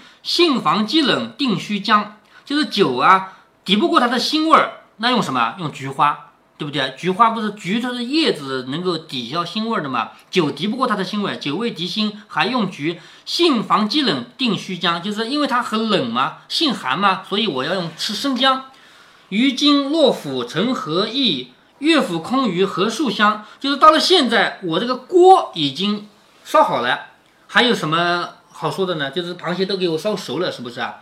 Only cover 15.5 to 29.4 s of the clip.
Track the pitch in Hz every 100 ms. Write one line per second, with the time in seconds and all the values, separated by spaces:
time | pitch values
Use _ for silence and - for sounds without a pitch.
15.5 | 247 240 220 226 190 127 117 143 - -
16.5 | - 330 214 127 139 202 185 - 202 220
17.5 | 131 139 190 165 - - 214 277 247 269
18.5 | 254 - - - - - - - 190 269
19.5 | 262 294 285 277 320 269 185 151 131 120
20.5 | 151 226 247 151 165 220 247 254 143 127
21.5 | _ _ - 285 320 202 170 165 254 254
22.5 | 170 190 - 208 226 294 202 214 214 -
23.5 | - 269 285 311 311 - 370 262 226 170
24.5 | - 185 160 240 247 - 349 359 381 -
25.5 | - 143 131 202 208 - _ _ _ -
26.5 | 302 294 143 120 147 - _ _ _ -
27.5 | 202 247 220 156 165 175 175 165 - _
28.5 | - 160 143 185 165 139 139 170 175